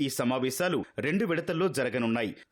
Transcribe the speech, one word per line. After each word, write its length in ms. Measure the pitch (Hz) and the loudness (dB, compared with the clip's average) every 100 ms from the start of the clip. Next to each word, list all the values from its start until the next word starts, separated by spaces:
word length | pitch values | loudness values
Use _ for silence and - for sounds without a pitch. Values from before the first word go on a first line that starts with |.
ఈ 80 | 139 | -2
సమావేశాలు 720 | - 123 127 127 127 180 143 - - | 0 0 0 0 0 0 0 -2 -4
రెండు 260 | 131 190 226 | 0 0 2
విడతల్లో 400 | 165 160 165 190 | 0 0 0 0
జరగనున్నాయి. 640 | 139 123 123 117 113 113 - - | 0 0 0 0 0 -2 -6 -4